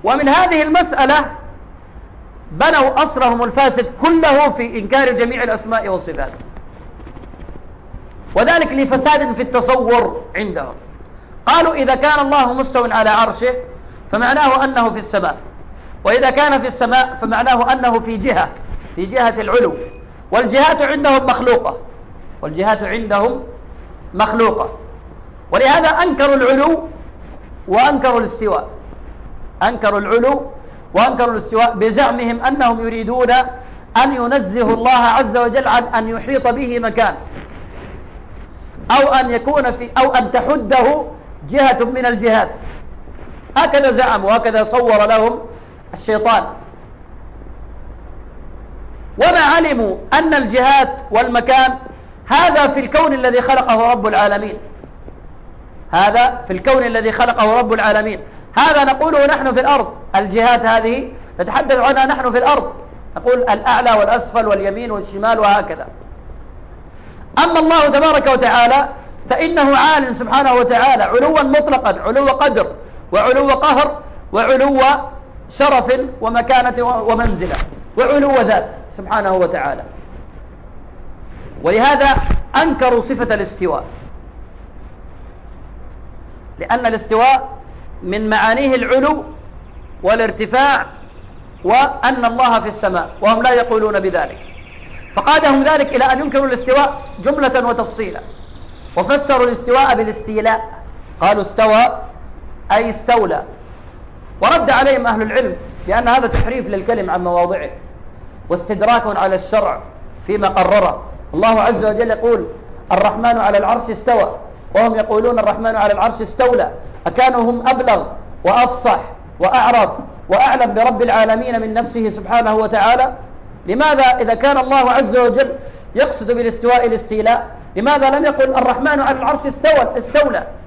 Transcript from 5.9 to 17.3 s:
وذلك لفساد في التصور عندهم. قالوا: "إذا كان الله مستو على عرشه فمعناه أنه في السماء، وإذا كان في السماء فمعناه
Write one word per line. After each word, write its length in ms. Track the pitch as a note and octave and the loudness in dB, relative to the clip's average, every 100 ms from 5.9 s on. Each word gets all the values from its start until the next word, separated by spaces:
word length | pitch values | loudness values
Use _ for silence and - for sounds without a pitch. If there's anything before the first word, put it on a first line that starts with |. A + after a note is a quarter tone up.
| F#3 - C#3+ C3+ - - - - - - - - - - - - - - - - - - - - | -4 -6 -8 -8 -10 -16 -16 -16 -18 -18 -18 -18 -18 -18 -18 -16 -16 -18 -20 -18 -18 -18 -20 -6
وذلك 360 | - A#3+ E4+ D#4 | 0 2 2 0
لفساد 640 | C4+ C4 C4 C#4+ D4 C4 | -2 0 2 2 2 0
في 60 | A#3 | -4
التصور 800 | - B3 B3 C4 A3+ A#3+ - - - | -2 -2 2 0 4 2 2 -6 -10
عندهم. 380 | - G#3 D#3+ C3+ - - - - - - - | -8 -6 -6 -8 -14 -18 -20 -20 -20 -20 -6
قالوا: 280 | - D#4+ E4 | 0 2 2
"إذا 220 | D#4 C4+ | 0 0
كان 240 | C4 D4 D4 | 2 2 2
الله 340 | C#4 C#4+ B3 | 2 2 2
مستو 320 | B3+ C4 B3+ A#3+ | -2 -2 -2 0
على 180 | A3 G#3+ | 0 2
عرشه 440 | G#3+ A3+ - B3 B3 - - - - - | 4 2 0 -2 -2 -8 -16 -18 -18 -6
فمعناه 520 | G#3+ A#3+ C#4 C#4 C4 | -2 0 2 4 4
أنه 260 | C4+ B3+ A3+ | 2 0 0
في 100 | G#3+ | -2
السماء، 380 | F#3+ G3+ F3 - - - - - - - | -4 -2 -2 -6 -14 -18 -18 -18 -18 -4
وإذا 260 | G3 A#3+ C4 | 0 4 4
كان 320 | C#4+ D4 C4+ | 4 2 2
في 60 | B3+ | -2
السماء 500 | - A#3 B3+ C4 - | -2 2 4 2 -2
فمعناه 520 | A3 | -2